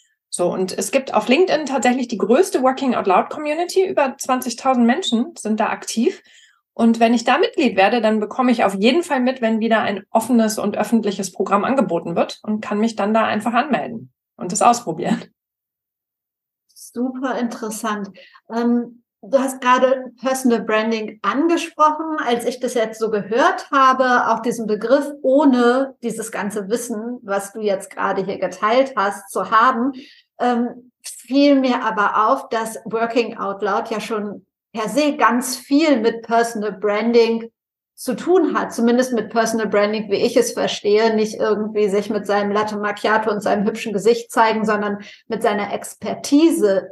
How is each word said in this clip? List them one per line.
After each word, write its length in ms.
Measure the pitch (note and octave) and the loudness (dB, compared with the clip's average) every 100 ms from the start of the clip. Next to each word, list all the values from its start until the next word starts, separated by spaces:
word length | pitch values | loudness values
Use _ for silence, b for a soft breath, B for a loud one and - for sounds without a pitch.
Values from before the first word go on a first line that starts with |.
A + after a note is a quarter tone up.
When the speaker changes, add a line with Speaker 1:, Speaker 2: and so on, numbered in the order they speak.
| b b _ | b b _
Speaker 1:
So, 220 | - F3 | -4 -2
und 260 | F3+ F#3+ - | 0 -4 -4
es 140 | G3 | -2
gibt 220 | C4+ C4 | -2 0
auf 160 | G#3+ A3 | -2 2
LinkedIn 360 | C#4 F#4 D4+ | 2 4 0
tatsächlich 440 | C#4+ C4 B3+ B3 A#3 | -2 0 0 0 -4
die 80 | G3 | -4
größte 440 | G3 C4 G4 D#4+ | 0 2 2 2
Working 320 | C4 C4 C4+ | 0 0 -2
Out 140 | A#3 G3 | 0 2
Loud 220 | F#3 - | 2 2
Community. 580 | - D4 D4+ F4+ F#4+ F#4+ | -6 -6 -4 -2 0 0
Über 280 | - C4+ - | 0 -2 -2
zwanzigtausend 680 | - B3+ B3+ - C4+ B3 | -4 -4 -4 -4 0 4
Menschen 480 | A#3 D4 G4 A3+ C4 - | 4 2 0 -2 -2 -6
sind 220 | G#3 G#3+ | -4 -2
da 80 | G#3 | -2
aktiv. 520 | G3 - - D4 - b b b b _ | -4 -6 0 0 -2 b b b b _
Und 260 | - A#3 A3+ | 2 2 4
wenn 140 | A#3 | 4
ich 100 | A#3+ | 4
da 140 | B3+ C4+ | 2 2
Mitglied 400 | G#4+ - B3+ F#3+ | 2 2 2 4
werde, 240 | G3 A#3+ | 4 4
dann 180 | G#3+ A3 | 2 0
bekomme 320 | G#3 - B3+ | -2 0 0
ich 140 | A#3 | 2
auf 100 | G3 | 0
jeden 260 | G3 A3 E4+ | 2 2 2
Fall 200 | E4+ C4+ | 0 0
mit, 200 | B3+ C4 | 0 0
wenn 200 | A3+ A3 | -2 0
wieder 200 | A3 A3 | 0 0
ein 220 | G3 G3 - | 0 -6 -2
offenes 500 | A3+ A3+ A#3+ A3 - | -2 2 2 2 0
und 180 | G#3 G#3 | -4 -2
öffentliches 540 | G#3 A3+ G3+ F#3+ F#3+ | 0 0 0 -4 -8
Programm 320 | - F#3+ G3+ | -6 0 0
angeboten 540 | - C4+ F3+ E3+ E3+ F3+ | 2 0 0 -2 -2 -2
wird 220 | C#4+ - | -2 -4
und 160 | - G#3+ | -6 -6
kann 200 | - G#3 | -4 -2
mich 180 | A3 A3 | -2 -2
dann 160 | G3+ | 0
da 100 | A3 | 0
einfach 300 | G#3+ G#3+ A#3+ | 0 -2 -2
anmelden 580 | A#3+ D4+ E3 - A#2 B2+ _ _ | -2 0 -4 -4 -12 -16 _ _
und 160 | - F3 | -12 -6
das 100 | G#3+ | 2
ausprobieren. 600 | A#3+ A#3 - - - A#3 - _ _ _ _ _ _ _ _ _ _ _ _ _ _ | 2 2 -2 -6 -4 -4 -6 _ _ _ _ _ _ _ _ _ _ _ _ _ _
Speaker 2:
Super 640 | - - A#3 C4 B3+ C4 A#3 | -20 -14 -6 -6 -4 -6 -4
interessant. 680 | A#3+ - A3 G#3+ A3+ G#3 F#3+ B B B _ | -6 -6 -8 -6 -6 -6 -8 B B B _
Ähm, 500 | A3+ A#3+ A#3+ A#3 - _ _ | -2 0 0 -2 -14 _ _
du 180 | G3+ C4+ | -2 0
hast 220 | C4 - | 0 -2
gerade 500 | B3 B3+ B3+ C4 B3+ - | 2 4 4 0 -4 -8
Personal 440 | C4 C4 B3+ A3+ | -4 0 2 0
Branding 560 | G#3 G#3+ A3+ A3+ G#3+ - | 0 0 0 -4 -6 -6
angesprochen. 960 | G3+ A#3+ E4 E4 - - D4+ D4+ D#4+ D#4 | -4 0 0 0 -2 2 2 2 -4 -4
Als 180 | A#3+ A#3+ | -2 -2
ich 160 | C4 B3+ | -2 -4
das 140 | B3 | -4
jetzt 260 | A#3+ A3 - | -2 -2 -2
so 100 | A3 | -2
gehört 640 | G#3 F#3 A#3 E4+ F#4 - | -2 -2 2 2 0 -2
habe, 580 | C#4 C4+ C4 B3+ B3 - | 4 4 4 2 2 2
auch 120 | A3+ | 0
diesen 260 | A#3+ A#3 G#3+ | -2 -4 -4
Begriff, 420 | G#3 A3+ C#4+ C#4+ - | -4 2 2 0 -4
ohne 720 | C4 C4+ D4+ B3 A#3+ C4 C4+ - | 2 6 6 6 4 2 -2 -6
dieses 260 | A#3 A3 G#3 | -8 -6 -8
ganze 380 | F#3+ G3+ G#3 F#3+ | -6 -6 -6 -4
Wissen, 520 | A#3 - G#3+ A#3 B3 | -4 -4 -8 -8 -10
was 300 | G3 G3 G3 | -4 -6 -6
du 80 | A#3 | -6
jetzt 280 | G#3+ F#3+ - | -4 -4 -6
gerade 340 | - G3 F#3+ | -6 -4 -2
hier 140 | F#3+ - | -4 -4
geteilt 560 | F3+ - G#3+ B3 C4+ - | -6 -2 2 2 2 0
hast, 340 | G3 G#3 - | -2 -4 -8
zu 180 | A3 F#3 | -6 2
haben, 440 | A3+ B3+ A#3 C4 B3+ B B B - | 4 4 2 -4 -6 B B B -2
ähm, 520 | B3 A#3 A#3+ - _ _ | 0 0 -2 -6 _ _
fiel 580 | - - - C#4 C#4+ C4+ | -20 -18 -2 4 6 4
mir 240 | B3+ B3 | 2 0
aber 440 | A3 G#3 G3+ - A3 | -2 0 0 2 2
auf, 220 | C4+ - | 0 -2
dass 300 | A3+ A3 - | -4 -4 -10
Working 520 | G3+ A3+ A#3 B3 A3 - | -6 -4 0 0 -2 -6
Out 240 | G3 F#3+ | -8 -4
Loud 280 | G#3 G#3+ A3+ | -2 -2 -4
ja 120 | G#3+ | -8
schon 440 | - G#3+ G#3 G3+ _ _ _ | -6 -6 -6 -10 _ _ _
per 160 | A3 G#3+ | -8 -2
se 260 | A#3 D4+ | 0 0
ganz 400 | - A3 A#3+ - | 2 2 2 -2
viel 460 | - - C#4 D#4+ B3 | -8 0 2 4 4
mit 220 | A3 A3+ | 2 -2
Personal 500 | - A#3 A#3 G#3+ G#3 | 0 0 2 -2 -6
Branding 760 | F#3+ G#3 G#3 A#3 A#3 A3+ A3+ A3+ _ _ _ _ | -2 -2 0 2 4 4 0 -4 _ _ _ _
zu 200 | - - | -10 -6
tun 400 | A#3 D#4 F#4 D#4 | -4 2 4 4
hat, 200 | G#3+ G3 | 0 -4
zumindest 400 | - A#3 A#3+ B3+ | 0 2 2 2
mit 160 | A#3 G#3+ | -2 0
Personal 380 | A3+ A3 A3+ G#3 | 0 0 0 0
Branding, 440 | G3+ G#3 G#3+ G#3+ | 2 2 -2 -2
wie 60 | G3 | 0
ich 180 | A#3+ | 2
es 160 | B3 A#3+ | 2 0
verstehe, 640 | - - - G#3 G#3 A3+ | -2 -4 -2 2 4 4
nicht 200 | G#3+ G#3+ | 2 0
irgendwie 520 | - A3 G#3 G#3+ G#3 G#3 | 0 0 0 -2 0 2
sich 220 | G3+ G3+ | 0 -2
mit 180 | G#3 G3+ | -4 -2
seinem 240 | G3+ G3+ | 0 0
Latte 260 | G3+ G#3+ G#3 | 0 -2 -4
Macchiato 540 | G#3 G3+ A3+ G#3+ A3+ | -6 -4 0 0 0
und 80 | G#3 | -2
seinem 260 | G3 G#3 | 0 0
hübschen 280 | G#3 A3 A#3 | 0 -2 -4
Gesicht 380 | G3 G3+ A#3 - | 0 2 2 0
zeigen, 340 | - A3 A3 | 2 2 2
sondern 340 | A3 G#3 G#3 G3+ B B _ | 0 0 -2 -6 B B _
mit 140 | A3 | -2
seiner 300 | A#3 G3+ G3+ | -2 -2 -4
Expertise 1160 | - - - G#3+ F#3+ - C#4+ E4 - G3+ F#3+ F#3 | -8 -10 -12 -10 -8 2 4 4 4 2 2 -2